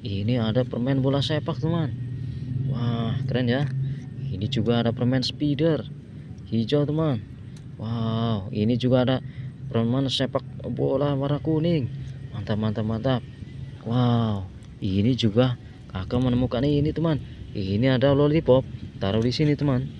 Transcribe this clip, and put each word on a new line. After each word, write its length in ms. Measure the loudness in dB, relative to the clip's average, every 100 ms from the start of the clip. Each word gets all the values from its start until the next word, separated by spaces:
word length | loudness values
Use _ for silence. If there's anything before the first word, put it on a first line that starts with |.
Ini 400 | -4 -2 0 2
ada 240 | 2 2 0
permen 320 | -2 0 2
bola 240 | 2 0
sepak, 320 | 0 -2 -2 -2
teman. 320 | -2 0 -2 -4 -6 -6 -8 -8 -6 -4 -2
Wah, 480 | -2 0 0 -2 -2
keren 240 | 0 0 2
ya. 160 | 2 0 -2 -4 -6 -8 -8 -6
Ini 160 | -4 -2
juga 320 | 0 2 2
ada 80 | 2
permen 320 | 0 0 2
spider 760 | -2 -2 -2 2 2 0 -4 -14 -16 -16 -14 -14 -4
hijau, 320 | -2 2 2
teman. 400 | 2 2 0 0 -4 -14 -14 -14 -16 -10
Wow, 720 | -6 -2 0 0 0 0 -2
ini 240 | 0 2
juga 320 | 4 4 4 4
ada 100 | 0 -2 -10 -10 -10 -4
permen 400 | 0 2 0 0
sepak 320 | 0 0 -2 -4 -10 -6
bola 480 | -2 0 2 2
warna 240 | 0 0 0
kuning. 480 | 2 2 2 2 0 -6 -10 -10 -10
Mantap, 240 | -8 -2 0
mantap, 260 | 0 0
mantap. 360 | -2 0 0 0 -2 -14 -14 -12 -12 -10 -2
Wow, 640 | 2 4 4 2 0 -6 -12 -16 -6
ini 320 | 0 2 4
juga 400 | 4 4 4 2 0 -10 -18 -10
kakak 240 | -8 -2 0
menemukan 480 | 2 2 2 2 2
ini, 240 | 2 2
teman. 320 | 0 0 0 -4 -14 -10
Ini 420 | -6 0 2 4 4
ada 160 | 4
lollipop. 540 | 6 4 4 6 6 4 -10 -12 -4
Taruh 240 | 0 2
di 80 | 2
sini, 240 | 2 2
teman. 320 | 2 2 0 -2